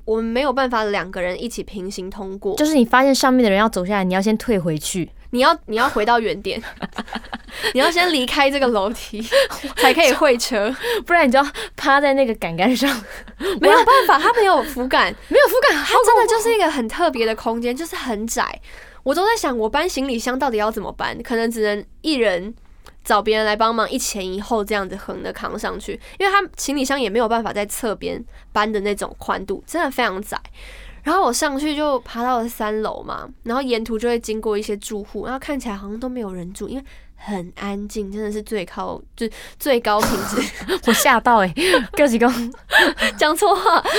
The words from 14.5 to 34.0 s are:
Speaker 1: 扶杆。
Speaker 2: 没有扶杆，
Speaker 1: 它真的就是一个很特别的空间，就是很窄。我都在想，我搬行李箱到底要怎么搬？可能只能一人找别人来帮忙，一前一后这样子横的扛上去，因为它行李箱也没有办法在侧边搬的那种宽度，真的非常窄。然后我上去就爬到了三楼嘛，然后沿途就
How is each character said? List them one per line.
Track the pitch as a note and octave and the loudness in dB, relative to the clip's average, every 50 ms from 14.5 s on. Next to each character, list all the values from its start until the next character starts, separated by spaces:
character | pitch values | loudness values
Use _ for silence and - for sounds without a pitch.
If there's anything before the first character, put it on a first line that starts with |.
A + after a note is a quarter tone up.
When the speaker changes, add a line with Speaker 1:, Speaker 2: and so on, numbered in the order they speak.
| F4+ C#4+ A#3 | 4 4 2
Speaker 1:
扶 | D4+ C#4 B3 B3+ C4 | -2 -4 -6 -2 0
杆。 | D#4 C#4 G#3+ F3 - - - - | 2 2 2 2 0 -6 -6 2
Speaker 2:
没 | D4+ B4+ | 4 6
有 | D5 A4+ | 6 6
扶 | G4+ B4+ B4 C5+ | 6 4 4 4
杆， | E4+ D4 C#4+ | 2 2 0
Speaker 1:
它 | - - A4 A#4+ | 2 4 6 6
真 | G#4+ A#4 B4+ | 6 6 6
的 | A#4 | 6
就 | - G#4+ A4+ | 4 2 2
是 | G#4+ A4+ A4+ | 2 2 2
一 | G#4+ | 2
个 | F4+ D#4+ | 2 2
很 | D4+ C#4 A#3 A3 | 0 -2 -4 -4
特 | - - F4 D#4+ | -2 0 0 0
别 | C4 A#3+ A3+ | 0 0 0
的 | A3 A3 | -2 -2
空 | G#3+ - A#3 A3+ A#3 A#3 | -2 -4 -4 -4 -2 -2
间， | A#3+ B3 | -4 -4
就 | C4 E4+ | -4 -6
是 | E4 - | -8 -8
很 | F4 C4+ B3+ A3 G3+ A3 | -8 -6 -6 -4 -4 -4
窄。 | A3+ - A#3 F#3+ - - - - - - - - - - - - | -4 -2 -2 -4 -4 -6 -10 -16 -18 -20 -20 -20 -20 -20 -6 -2
我 | C4 C#4+ | 0 0
都 | E4+ F#4+ | 2 2
在 | G#4+ A#4 | 2 2
想， | G#4+ F#4+ D4+ G3 | 0 0 -2 -2
我 | G#3+ G#3+ A3 | -2 -2 0
搬 | - C#4+ E4 F#4 | 0 0 0 0
行 | - C4+ C4 C#4 | -2 -2 -2 -2
李 | B3 A#3 | -2 -4
箱 | - B3+ B3+ | -2 -4 -2
到 | C4 D4 C#4 | -2 -2 0
底 | A3+ | 0
要 | G#3 G#3 A3 | 0 0 -2
怎 | G#3+ G#3+ F#3+ | -2 -4 -8
么 | - - | -8 -8
搬？ | - - - - - A#3 | -6 -6 -6 -6 -8 -6
可 | - B3 | -4 -2
能 | A3+ A3+ A#3 | 0 0 -2
只 | A#3 A3+ G#3+ | 0 0 0
能 | G#3 G#3 G#3 - - - - | 0 0 -2 -6 -10 -16 -8
一 | - D#4+ D4+ | -4 -2 0
人 | B3+ A3+ G#3 F3+ F3 F#3 G#3+ A#3 - - - - - - - - - - | 2 2 2 2 0 -4 -8 -12 -14 -20 -20 -20 -20 -20 -20 -20 -10 -2
找 | - A3+ G#3 G#3+ | 0 2 2 2
别 | A3 G#3+ | 2 0
人 | G#3+ A3 | 2 2
来 | G#3+ G#3+ | 0 2
帮 | G#3+ A3 A3 A#3 | 2 2 2 2
忙， | A3+ G#3+ - | 0 -2 -2
一 | - | -2
前 | B3+ - - - G#3 F#3 | -4 -4 -4 -6 -6 -6
一 | F#3 F#3 G3+ | -6 -8 -8
后 | G#3 - A#3+ A3 G3+ | -6 -4 -2 -2 -2
这 | G3+ G#3+ | -2 -4
样 | G3+ G3 F#3 | -4 -4 -6
子 | F#3+ | -8
横 | G3 - - F#3+ F#3 F#3 | -12 -12 -12 -10 -10 -10
的 | F#3 F#3+ | -10 -10
扛 | - - - - | -10 -10 -10 -8
上 | G#3+ A3+ F#3+ F#3 G#3+ | -8 -8 -8 -8 -8
去， | - - G3+ - - - - - | -10 -10 -12 -12 -14 -12 -6 -2
因 | G4 | 0
为 | G4 F#4+ | 2 2
它 | G4+ G4 - - | 0 0 -2 -6
行 | - - - C#4 | -8 -6 -4 -2
李 | D4 C4+ | -2 -2
箱 | C4 C#4 C#4+ | -2 0 -2
也 | B3 G3 | -2 0
没 | G3 A#3 | 0 0
有 | A#3 G#3+ | 2 2
办 | A#3 A3+ A3+ | 0 0 -2
法 | G3 - | -2 -4
在 | G3+ G#3 | -4 -6
侧 | G3+ - - - A3+ F#3+ | -6 -6 -6 -4 -4 -4
边 | F#3 F3 F3 F3 - A#3+ - - - - - - | -6 -6 -8 -8 -8 -10 -14 -18 -20 -20 -6 -2
搬 | G#3+ G#3+ A3 | -2 0 0
的 | G#3+ G#3 | -2 -2
那 | G3 G#3 G#3 | -2 -2 -4
种 | G3+ G3 - - | -4 -6 -10 -10
宽 | - - - F#3+ F#3 G3 | -10 -6 -4 -4 -4 -4
度， | G3 G3 - - | -6 -8 -8 -8
真 | - - E4 | -6 -4 -2
的 | E4+ C#4 | -2 -2
非 | C4 - B3 | -2 -2 -2
常 | G#3+ F#3 F#3+ | -2 -2 -4
窄。 | G#3 - - - - - - - - - - - - - - - - | -8 -8 -10 -10 -10 -12 -16 -18 -18 -18 -18 -18 -18 -18 -20 -8 -4
然 | C#4+ E4 | 0 2
后 | F#4+ F#4 | 2 2
我 | B3+ B3 | 2 2
上 | - D#4 D4 C#4 C4+ | 0 -2 -2 -2 -2
去 | D4+ D#4 D4 | -2 -2 -2
就 | C#4+ D4+ D4 C#4 B3 | -2 0 0 -2 -2
爬 | B3 - - A#3 A#3+ | -4 -8 -8 -6 -2
到 | B3+ B3+ A#3 | -2 -2 -2
了 | A3+ A#3+ | -2 -4
三 | A#3 - A3+ G#3+ G#3+ A3 G#3+ | -6 -6 -4 -4 -4 -4 -4
楼 | G3 - - - | -4 -6 -8 -10
嘛， | - - - D2+ - - - - | -10 -10 -12 -12 -14 -18 -12 -8
然 | A#3 A#3 | -6 -4
后 | C4 C#4 | -4 -2
沿 | B3+ A#3 A3+ A3+ | -2 -2 -2 -2
途 | A#3+ A#3 | -4 -4
就 | G#3+ | -2